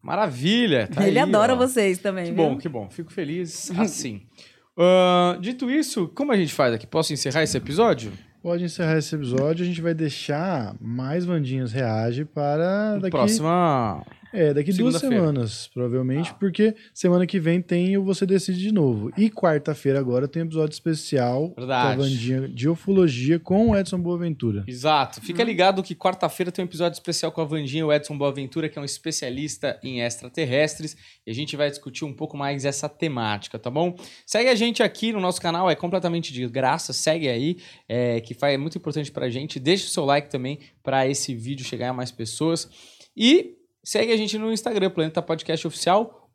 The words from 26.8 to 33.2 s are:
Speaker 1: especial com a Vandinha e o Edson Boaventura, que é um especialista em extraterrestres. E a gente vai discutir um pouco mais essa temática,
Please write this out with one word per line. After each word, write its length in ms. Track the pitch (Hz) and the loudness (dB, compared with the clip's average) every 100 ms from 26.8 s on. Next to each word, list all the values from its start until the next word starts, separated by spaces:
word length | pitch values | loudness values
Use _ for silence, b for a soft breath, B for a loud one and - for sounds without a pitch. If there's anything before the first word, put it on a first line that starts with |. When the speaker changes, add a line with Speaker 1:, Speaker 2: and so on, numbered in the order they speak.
| 170 160 | -2 -2
Speaker 1:
especial 340 | - 165 160 | -6 -4 -4
com 80 | 165 | -4
a 40 | |
Vandinha 360 | 156 156 139 147 | -4 -4 -4 -2
e 20 | |
o 60 | 156 | 2
Edson 260 | 147 147 143 | 2 0 -2
Boaventura, 500 | 143 135 135 160 156 | -2 -2 -6 -6 -6
que 80 | 151 | -6
é 40 | |
um 40 | |
especialista 920 | 139 - 160 156 131 131 147 - 143 - | -10 -8 -6 -6 -6 -6 -8 -4 -6 -6
em 200 | 131 123 | -8 -4
extraterrestres. 920 | 120 - 123 - 143 131 156 156 151 - b b | -4 -6 -10 -4 0 2 0 -2 -10 -12 b b
E 60 | - | -10
a 20 | |
gente 220 | 113 147 | -8 -6
vai 140 | 143 147 | -2 -2
discutir 340 | 143 135 123 | -4 -14 -10
um 80 | 156 | -10
pouco 220 | 120 151 143 | -8 -10 -6
mais 280 | 139 143 | -4 -2
essa 220 | 139 139 151 | -4 -4 -8
temática, 680 | _ 165 127 | _ -4 -2